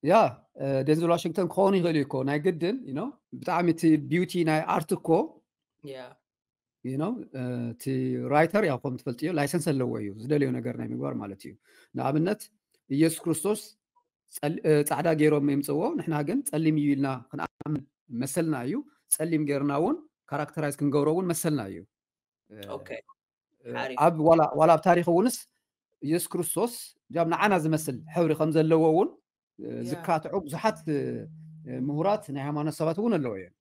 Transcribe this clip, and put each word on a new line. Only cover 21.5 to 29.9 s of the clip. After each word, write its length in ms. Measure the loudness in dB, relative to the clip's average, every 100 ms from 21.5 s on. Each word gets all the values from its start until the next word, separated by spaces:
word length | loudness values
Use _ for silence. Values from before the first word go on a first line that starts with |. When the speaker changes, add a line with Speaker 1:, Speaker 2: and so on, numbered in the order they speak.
| -2 -4
Speaker 1:
እዩ። 120 | -12 -16 _ _ _ _ _ _
እ፣ 60 | -16 -12
Speaker 2:
ኦኬ። 180 | -12 -12 -16 -16 _ _ _ _ _ -10
ሓሪፍ። 300 | -8 -6 0
Speaker 1:
ኣብ 180 | 0 2
ዋላ፣ 200 | 4 6 4
ዋላ 180 | 4 6
ኣብ 100 | 6
ታሪክ 240 | 6 2 4
እውንስ 280 | 2 2 -2 -14 _ _ _ _ _
ኢየሱስ 240 | -2 -2 -2
ክርስቶስ 440 | -6 -4 -2 -2 -4 -16 _ _
ጃም 180 | -2 0
ንዓና 260 | 2 2 2
ዝመስል 380 | 2 0 -2 -8 -6
ሕብሪ 240 | 0 2
ከም 160 | 2 2
ዘለዎ 300 | 4 4 6 6
እውን፣ 220 | 4 2 -2 _ _ _ _
Speaker 2:
ያ። 240 | -12 -8
Speaker 1:
ዝካትዑ 500 | -6